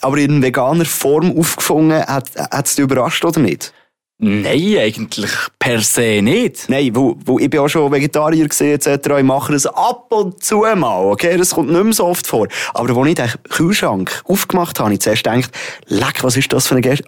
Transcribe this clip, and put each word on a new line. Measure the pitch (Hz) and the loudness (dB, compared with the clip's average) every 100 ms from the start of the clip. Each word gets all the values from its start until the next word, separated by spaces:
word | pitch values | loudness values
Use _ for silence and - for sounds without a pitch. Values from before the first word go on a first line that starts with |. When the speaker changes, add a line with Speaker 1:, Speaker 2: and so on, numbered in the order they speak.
Speaker 1:
aber | 135 147 | -2 2
in | 143 147 | 2 2
veganer | 127 135 127 170 | 2 2 2 2
Form | 156 - 139 151 175 160 | 0 -2 0 2 2 0
aufgefunden, | 160 - - 156 160 156 | -2 -2 0 2 2 2
hat, | - 139 - - | 0 -4 -6 -8
hat's | - 135 135 - | -6 -4 -2 0
dich | |
überrascht | 139 131 120 - | 0 2 0 0
oder | 170 160 | 0 2
nicht? | 107 - - _ _ _ _ - | 0 -2 -10 _ _ _ _ -4
Speaker 2:
Nein, | 107 104 101 127 196 196 | -2 0 0 0 2 2
eigentlich | 110 113 110 - 101 - - - | 0 -2 -8 -6 -4 -4 -6 -4
per | - 113 | -2 0
se | 104 - 117 104 | 0 0 2 2
nicht. | 104 214 226 - - | 2 2 0 -4 -4
Speaker 1:
Nein, | 135 135 | 0 0
wo, | 113 131 - | 2 0 0
wo, | - 131 | 0 0
ich | 135 | 2
bin | 151 | 2
auch | 143 | 2
schon | 160 143 | 2 2
Vegetarier | 139 147 151 156 160 147 | 2 0 0 2 2 2
gewesen, | - 147 | 0 0
et | 147 | 2
cetera. | 143 139 143 143 | 0 0 0 2
Ich | |
mache | 131 135 147 | 2 2 0
das | 147 - | -2 -2
ab | - 214 240 - | 0 -2 -2 -2
und | 214 196 - | -2 -2 -4
zu | - 214 220 202 | -2 0 2 2
mal, | 123 92 98 | 0 0 0
okay? | 101 170 180 | 2 2 2
Das | 180 | 0
kommt | - 139 | 0 0
nicht | 170 | 2
mehr | 220 | 2
so | 214 | 2
oft | 175 175 - | 0 -2 -2
vor. | 120 104 - - | -2 -2 -4 -8
Aber | - 120 120 | -4 -2 2
als | 147 | 2
ich | 170 | 2
den | 120 - - | -2 -6 -6
Kühlschrank | - 170 208 160 98 92 - - | -2 0 0 0 -2 -4 -6 -2
aufgemacht | 196 - 175 170 - | -2 0 -2 -2 -2
habe, | |
habe | 110 | -2
ich | 98 | 0
zuerst | 110 110 | 0 0
gedacht, | 113 120 123 - - - - | 0 0 -2 -8 -14 -14 -4
«Leck, | - 135 - | -2 -2 -2
was | 131 131 | -2 0
ist | - | 0
das | 135 - | 0 0
für | 127 | 2
eine | |
Gest-, | 123 143 | 2 0